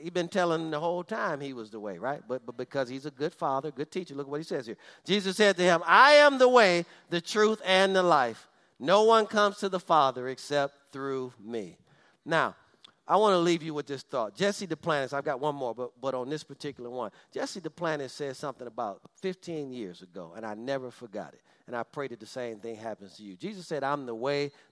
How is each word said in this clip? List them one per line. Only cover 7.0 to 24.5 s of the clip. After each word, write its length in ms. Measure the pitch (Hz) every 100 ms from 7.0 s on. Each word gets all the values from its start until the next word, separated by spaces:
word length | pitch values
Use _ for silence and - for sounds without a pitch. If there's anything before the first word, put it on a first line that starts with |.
| _
the 120 | 175
truth, 380 | - 214 214 220 185
and 300 | 185 196 190
the 80 |
life. 440 | 180 151 123 107 - _ _ _
No 260 | 135 202
one 220 | 220 226 208
comes 320 | 220 208 196
to 100 | 196
the 100 | 185
Father 480 | - 160 135 127 127
except 640 | 127 - 143 139 - _
through 420 | 135 139 131 127 113
me." 380 | 101 117 90 - _ _ _ _
Now, 320 | - 160 117 - _ _ - _ -
I 80 | 185
wanna 220 | 214 180
leave 260 | 170 170
you 100 | 160
with 140 | 147 139
this 160 | 135
thought. 320 | - 135 107 101
Jesse 320 | 202 202 190
Duplantis, 460 | 156 170 147 127
I've 100 | 143
got 160 | 151 127
one 160 | 147 143
more, 180 | 127
but, 180 | 113 123 123
but 120 | 131
on 140 | 127 123
this 160 | 151
particular 460 | - 139 147 127 120
one, 220 | 127 107 - _
Jesse 300 | - 269 202
Duplantis 500 | 156 - 170 151 131
said 240 | - 143 131
something 320 | 147 123 123
about 340 | 110 110 95 - _
fifteen 500 | 190 185 175 160 139
years 300 | 127 98 87
ago, 320 | 92 90 82 95
and 100 | 110
I 100 | 107
never 360 | 123 139 127
forgot 420 | - 120 101 73
it. 80 | - _ _ -
And 80 | 120
I 80 |
pray 240 | 113 - 135
that 100 | 117
the 60 | 110
same 340 | 131 120 107
thing 160 | 113 110
happens 400 | 113 104 98 -
to 60 |
you. 120 | 104 90
Jesus 300 | 185 196 165
said, 180 | 151
"I'm 220 | 135 143 127
the 100 | 113
way, 360 | 135 143 143